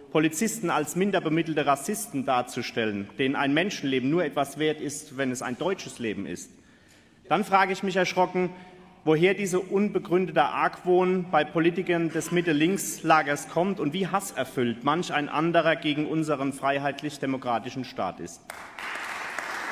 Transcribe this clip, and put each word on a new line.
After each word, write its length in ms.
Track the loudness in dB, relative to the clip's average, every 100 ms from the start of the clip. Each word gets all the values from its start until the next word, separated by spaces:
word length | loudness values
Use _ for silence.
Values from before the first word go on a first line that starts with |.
| 0
Polizisten 600 | 2 2 2 -2 -2 0
als 260 | 0 0 0
minderbemittelte 720 | 2 2 2 0 0 0 2
Rassisten 580 | 2 0 -6 -4 -4
darzustellen, 840 | 0 0 0 -6 -4 -2 -2 -2 -8 -2
denen 180 | -2 0
ein 160 | 2
Menschenleben 560 | 2 0 -2 -2 0 2
nur 160 | 0
etwas 340 | 0 -2 -2 0
wert 220 | -2 -2
ist, 380 | -6 -8 -12 -4
wenn 120 | -4
es 120 | -2
ein 160 | -6 -4
deutsches 400 | -4 -4 -8 -6
Leben 260 | -4 -4
ist, 260 | -6 -8 -12 -20 -20 -20 _ -20 _ _ 0
dann 160 | 0
frage 300 | 4 4 4
ich 80 | 0
mich 120 | 0
erschrocken, 540 | 2 2 2 2 2 0 -4 -18 -20 -20 -4
woher 300 | 2 6 6
dieser 360 | 4 0 -2 0
unbegründete 720 | 0 2 0 0 0 2 2
Argwohn 840 | 2 2 0 0 2 4 4 2 2
bei 140 | 2
Politikern 640 | 2 2 2 2 0 0 2
des 220 | -2 0
Mitte-Links-Lagers 1200 | 0 2 4 4 2 -4 -4 4 6 6 -2 -2
kommt 300 | 0 0 0
und 120 | -2
wie 140 | -2 -2
hasserfüllt 760 | -2 -4 -6 -4 0 -2 0
manch 300 | 0 0 0
ein 160 | -2 -2
anderer 480 | 0 2 4 4 2
gegen 300 | 0 0 0
unseren 480 | 0 0 0 -2
freiheitlich-demokratischen 1300 | -2 0 0 -2 -4 -8 -6 -4 -4 -2 -2 -2 -8
Staat 340 | -10 -4 -6 -6
ist. 220 | -12 -14 -18 -16 -16 -12 -10 -10 -10 -10 -8 -8 -8 -8 -6